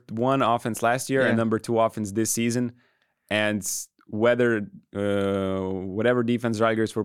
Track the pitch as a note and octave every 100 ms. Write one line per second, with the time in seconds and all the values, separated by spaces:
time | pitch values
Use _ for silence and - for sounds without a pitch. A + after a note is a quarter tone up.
0 | - A2 B2+ C3+ A2+ A#2 B2 G#2 A#2 B2+
1 | - C3+ B2 A#2 A2+ A2 - A2+ A2+ -
2 | G#2 G2+ A2 - A#2 A#2+ A#2+ - _ _
3 | _ _ - G#2 G#2+ G#2 G2 - - _
4 | - G#2+ A#2 A#2+ A#2+ A2+ G2 - - G2+
5 | G2+ G2+ G2 G2 F#2+ F#2+ F#2+ F#2+ F#2+ G2
6 | A#2 B2 A#2 A#2+ A#2+ G#2+ A2+ A2 A2 A2+